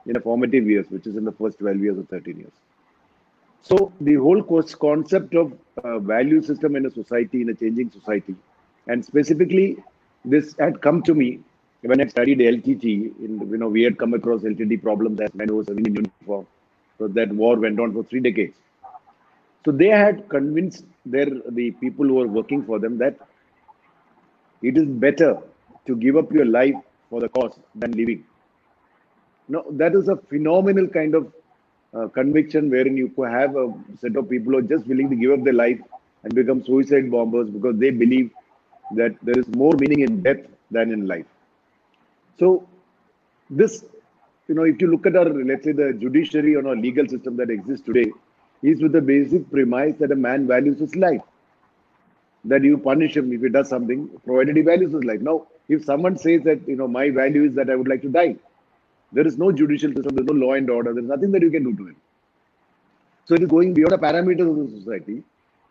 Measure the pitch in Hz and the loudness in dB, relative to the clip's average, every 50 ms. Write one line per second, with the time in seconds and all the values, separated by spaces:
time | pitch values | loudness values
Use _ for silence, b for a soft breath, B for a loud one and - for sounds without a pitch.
0 | _ 120 117 117 - 113 117 123 127 120 131 131 110 104 107 101 85 - 95 92 | _ -6 -6 -4 -4 -2 -2 -2 0 2 2 2 2 2 2 0 0 -4 -10 -12
1 | - 113 101 110 107 110 - - 107 107 - - 101 101 98 101 101 104 95 87 | -10 -10 -8 -6 -6 -8 -6 -6 -6 -6 -6 -4 -4 -4 -2 -2 -2 -2 -4 -4
2 | - - 95 87 - 87 82 - - - _ _ _ _ _ _ _ _ _ _ | -8 -10 -12 -14 -12 -14 -16 -16 -18 -20 _ _ _ _ _ _ _ _ _ _
3 | _ _ _ _ _ _ _ _ _ _ _ _ _ - 185 190 196 190 - - | _ _ _ _ _ _ _ _ _ _ _ _ _ 2 2 2 2 0 -4 -4
4 | 147 143 147 135 131 151 190 214 202 - 165 160 156 - - - 156 147 151 160 | 2 2 2 4 6 4 4 4 2 2 0 0 0 -2 -4 -2 0 0 0 0
5 | 151 - 190 190 - - 165 165 170 139 123 - _ _ _ - - 120 117 110 | 0 0 -2 -2 -2 0 0 0 0 0 -4 -12 _ _ _ -12 -8 -6 -6 -6
6 | 101 101 110 117 131 147 156 156 156 151 143 - 156 151 143 139 135 131 - 117 | -2 0 0 0 2 4 2 2 2 0 -4 -2 -2 -2 -2 -2 -4 -4 -6 -10
7 | 104 - 120 120 117 101 - 123 117 117 107 - 117 110 113 120 127 107 - 98 | -8 -4 -2 -2 -2 -2 -2 -4 -4 -4 -4 -4 -4 -4 -2 -4 -4 -6 -8 -12
8 | - 107 107 98 - - 92 92 _ _ _ _ _ _ _ _ _ 117 120 123 | -6 -4 -4 -4 -4 -8 -12 -14 _ _ _ _ _ _ _ _ _ -6 -6 -6
9 | - - - 147 143 151 160 147 180 - 185 190 196 196 - - - _ _ _ | -6 -2 0 0 0 2 2 0 2 2 4 2 2 2 0 -6 -12 _ _ _
10 | _ _ _ _ - 123 139 151 147 - - - 147 135 123 - - 147 160 165 | _ _ _ _ -2 0 2 2 2 -2 -4 -2 -2 -2 -2 0 2 2 2 2
11 | - 170 160 151 127 123 - - - _ _ _ _ _ _ _ - 117 131 135 | 2 2 2 4 2 0 -2 -6 -14 _ _ _ _ _ _ _ 0 2 2 2
12 | 139 117 - 123 123 139 139 127 120 117 123 113 - 131 135 98 113 113 104 101 | 2 0 0 0 2 2 4 4 4 4 4 2 0 -2 -2 -2 -2 -2 -2 -2
13 | 110 113 - - 113 107 110 104 104 101 110 113 117 110 104 113 117 120 101 - | -4 -6 -8 -12 -12 -10 -10 -10 -8 -8 -6 -4 -4 0 2 4 4 2 2 0
14 | 123 113 120 107 - 117 117 104 101 107 104 104 113 104 113 98 98 110 107 101 | -2 -2 -2 -2 0 -2 -2 -2 -2 -4 -4 -4 -2 -2 -2 -2 0 -2 0 0
15 | 110 110 107 101 104 104 - 95 107 110 107 107 104 104 101 107 113 107 104 107 | 0 -2 -2 -2 -4 -6 -6 -6 -6 -4 -2 -4 -4 -4 -4 -4 -2 -2 -2 -2
16 | 107 95 - _ _ 98 101 98 - - _ _ _ _ _ _ _ _ _ - | -4 -6 -8 _ _ -8 -8 -8 -8 -12 _ _ _ _ _ _ _ _ _ -8
17 | 107 101 95 117 113 101 104 104 110 120 123 110 110 110 107 104 117 113 101 113 | -8 -4 -2 -2 -2 -2 -2 0 2 2 2 2 0 -2 -2 -2 -2 -4 -4 -6
18 | 107 - 117 131 127 123 95 110 92 - - _ _ _ _ _ - - - - | -8 -6 -6 -2 -2 0 0 0 -4 -4 -6 _ _ _ _ _ -20 -20 -20 -20
19 | _ _ _ _ _ _ _ _ _ _ _ _ - 160 139 135 175 208 214 208 | _ _ _ _ _ _ _ _ _ _ _ _ -4 -2 2 4 4 4 6 6
20 | 202 208 202 202 - - - 139 139 151 151 165 190 175 - - - _ _ _ | 4 4 2 0 -6 -6 -4 -4 -4 -2 -2 -4 -4 -4 -8 -12 -20 _ _ _
21 | _ 127 123 139 143 143 135 123 - 123 117 120 120 117 - - 131 131 104 131 | _ -6 -2 -2 -2 -2 -4 -8 -10 -8 -6 -6 -6 -6 -6 -6 -8 -8 -4 -2
22 | 143 135 131 131 123 110 101 113 107 - 143 143 104 104 110 104 107 113 123 113 | 0 0 2 2 0 0 -2 -4 -4 -2 -4 -6 -4 -4 -4 -4 -4 -4 -4 -2
23 | 123 - - - - _ _ _ _ _ _ _ _ _ _ _ _ _ _ _ | -2 -2 -2 -6 -12 _ _ _ _ _ _ _ _ _ _ _ _ _ _ _
24 | _ _ _ _ _ _ _ _ _ _ _ _ 117 123 127 160 156 139 131 113 | _ _ _ _ _ _ _ _ _ _ _ _ -4 0 2 2 0 0 -2 0
25 | 127 143 147 - 160 139 104 - - - _ _ _ _ _ _ _ - 123 113 | 0 0 4 4 2 2 2 0 -6 -14 _ _ _ _ _ _ _ -6 -4 0
26 | 117 131 139 160 160 160 151 151 131 117 113 120 131 139 135 - - _ _ _ | 2 2 2 2 2 2 2 2 2 4 4 2 2 2 0 -2 -8 _ _ _
27 | _ _ 117 117 117 110 - 131 123 104 - - _ _ _ 107 120 120 117 113 | _ _ -8 -8 -6 -4 -2 -4 -4 -4 -6 -12 _ _ _ -8 -8 -6 -4 -2
28 | 117 117 107 80 - _ _ _ _ _ _ _ _ _ _ _ _ _ _ _ | -2 -2 -4 -6 -10 _ _ _ _ _ _ _ _ _ _ _ _ _ _ _
29 | _ _ _ _ _ _ _ _ _ - 139 170 - - 151 135 160 170 202 196 | _ _ _ _ _ _ _ _ _ -8 -8 -8 -8 -8 -4 -2 0 2 2 2
30 | 170 196 190 - - _ 143 147 151 156 170 190 190 202 196 196 190 - - 165 | 2 0 -2 -2 -4 _ -6 -2 0 2 2 2 2 2 2 2 0 0 0 -2
31 | 156 156 151 160 131 - - - _ _ _ _ _ _ _ _ _ _ - 113 | 0 0 0 0 0 -2 -10 -20 _ _ _ _ _ _ _ _ _ _ -10 -10
32 | 113 98 - 131 131 143 147 156 143 151 - 151 151 143 127 127 131 135 135 135 | -10 -6 -4 -2 0 2 2 2 0 0 -2 -2 0 2 2 2 2 0 0 -2
33 | 127 - - 135 131 117 117 123 139 139 139 135 127 117 101 101 - - 101 - | -4 -4 -4 -6 -4 -2 0 0 0 0 0 -2 -4 -4 -6 -10 -16 -20 -16 -10
34 | 123 120 110 135 123 98 127 123 107 123 139 131 120 101 151 160 - 123 127 131 | -8 -4 -4 -4 -4 -4 -4 -4 -2 0 0 0 0 0 -2 -2 -2 -2 -2 -2
35 | 139 139 135 113 120 131 143 131 127 139 123 120 117 120 123 117 - - - - | 0 -2 -2 0 2 2 2 2 2 2 2 4 2 2 0 -2 -8 -14 -20 -20
36 | _ _ _ _ - 110 113 127 120 127 131 127 - 120 131 135 135 139 143 135 | _ _ _ _ -12 -2 0 0 0 2 0 -2 -2 0 0 0 2 2 2 2
37 | 131 123 120 117 117 113 117 120 117 107 101 101 113 127 113 107 127 135 127 113 | 2 0 0 -2 -2 0 -2 -2 -2 -4 -6 -4 -4 -2 0 2 0 0 2 2
38 | 117 120 127 131 123 113 - - - _ _ _ _ _ _ _ - - 104 113 | 2 4 4 2 0 -2 -6 -14 -20 _ _ _ _ _ _ _ -14 -8 -4 -2
39 | 117 117 104 - - 117 123 127 120 113 110 123 139 156 160 135 139 143 147 147 | -2 -2 -2 -4 -4 -2 0 0 -2 -2 -2 2 4 4 4 4 2 2 2 2
40 | 135 117 113 98 90 131 139 135 - - _ _ _ _ 107 113 113 113 110 107 | 2 0 0 0 0 0 -2 -2 -6 -14 _ _ _ _ -4 -2 -2 -2 -2 -4
41 | 98 92 87 82 80 - _ _ _ _ _ _ _ _ _ _ _ _ _ _ | -4 -6 -6 -8 -10 -14 _ _ _ _ _ _ _ _ _ _ _ _ _ _
42 | _ _ _ _ _ _ _ - 175 185 185 180 - - _ _ _ _ _ _ | _ _ _ _ _ _ _ 2 4 4 4 2 0 -8 _ _ _ _ _ _
43 | _ _ _ _ _ _ _ _ _ _ 135 139 226 - - - - - - - | _ _ _ _ _ _ _ _ _ _ 0 2 2 2 0 -6 -18 -20 -20 -20
44 | _ _ _ _ _ _ _ _ _ - 156 160 165 160 147 - 185 165 165 - | _ _ _ _ _ _ _ _ _ -4 -2 2 2 2 2 2 2 2 2 2
45 | - 190 175 180 170 165 147 139 127 131 135 131 - 156 147 139 143 135 123 104 | 2 2 2 4 2 2 0 0 -2 -2 -4 -2 -2 -2 -2 0 0 -2 -2 -4
46 | 113 123 127 160 156 - 151 151 147 151 151 139 135 135 127 110 113 123 123 147 | -4 0 0 0 0 0 -2 0 2 2 2 2 0 -2 -2 -2 -2 -2 0 0
47 | 139 - 131 117 - 131 120 120 123 117 113 101 92 120 139 - - 117 113 123 | 0 0 -4 -8 -8 -8 -6 -6 -4 -4 -4 -6 -6 -8 -10 -8 -6 0 2 2
48 | 113 107 - - _ _ _ _ _ _ _ _ - 147 160 127 156 156 143 160 | 2 2 -2 -8 _ _ _ _ _ _ _ _ 0 0 2 2 2 2 2 2
49 | 139 131 139 143 139 135 165 180 139 - 143 139 131 120 120 127 143 156 - - | 2 4 2 2 2 2 0 -2 -2 -2 -2 0 0 2 0 0 0 -2 -2 -2
50 | 147 135 143 135 123 120 131 143 135 123 123 127 139 147 139 143 156 147 - 190 | -2 0 0 0 0 -2 -2 -2 0 2 2 2 2 0 0 -2 -4 -6 -2 0
51 | 185 175 143 101 - _ _ _ _ _ _ _ _ _ _ _ _ _ _ _ | 0 0 0 -2 -6 _ _ _ _ _ _ _ _ _ _ _ _ _ _ _
52 | _ _ _ _ _ _ _ _ - 110 135 139 135 143 147 143 - 139 135 156 | _ _ _ _ _ _ _ _ -2 0 2 4 6 4 4 4 2 0 2 2
53 | 156 147 - 151 131 127 123 113 127 127 113 139 135 - 131 123 120 110 127 139 | 2 0 0 -2 -2 -2 -2 -2 -2 2 2 2 0 0 -2 -4 -2 -4 -4 -4
54 | 151 - - - - 131 127 131 135 147 151 156 151 165 175 185 185 156 151 147 | -6 -10 -14 -14 -6 0 2 2 2 2 2 2 4 4 4 4 2 0 -2 -4
55 | 123 117 110 98 117 151 160 151 - - _ _ _ - 156 151 151 - 139 147 | -4 -4 -4 -4 -4 -4 -4 -4 -6 -10 _ _ _ -2 -2 -2 0 -2 -2 0
56 | 175 185 190 - - 160 170 160 131 160 151 - - - 135 127 135 123 120 127 | 0 0 -2 0 2 2 2 2 2 2 0 0 -2 -6 -6 -4 -4 -4 -2 -2
57 | 139 147 127 131 135 139 151 147 151 143 123 139 131 131 131 131 127 135 135 127 | -2 0 0 0 0 2 2 2 2 2 2 0 -2 0 -2 -2 0 -2 -2 -4
58 | - 139 127 170 175 151 101 - _ _ _ _ _ _ _ _ _ _ _ _ | -4 -2 0 2 2 2 0 -6 _ _ _ _ _ _ _ _ _ _ _ _
59 | _ _ - 131 156 160 123 135 175 196 170 135 156 143 147 - 151 147 123 139 | _ _ -2 0 0 0 0 0 0 0 2 2 2 0 0 -2 -2 -4 -4 -4
60 | 127 135 131 135 127 147 151 139 127 127 135 135 135 123 120 120 117 120 117 123 | -4 -4 -4 -2 -2 0 0 0 2 2 0 0 0 0 -2 -2 -2 -2 -4 -6
61 | 120 123 143 151 190 196 196 180 170 165 156 156 135 123 104 98 95 87 78 _ | -4 -6 -4 -2 -2 0 2 2 2 2 2 0 -2 -2 -4 -6 -10 -14 -18 _
62 | _ _ _ _ _ _ _ _ _ _ _ _ _ _ _ _ _ _ _ _ | _ _ _ _ _ _ _ _ _ _ _ _ _ _ _ _ _ _ _ _
63 | _ _ _ _ _ - 165 165 180 151 156 165 175 185 175 156 156 175 190 - | _ _ _ _ _ 0 2 2 4 4 4 4 4 4 4 4 4 4 2 2
64 | 160 147 156 170 185 185 180 160 180 165 151 151 143 120 107 104 95 113 107 90 | 2 0 0 2 2 0 2 2 0 0 0 -2 -4 -6 -10 -12 -12 -10 -10 -10
65 | 80 101 107 139 - _ _ _ _ _ _ _ _ _ | -10 -10 -12 -12 -14 _ _ _ _ _ _ _ _ _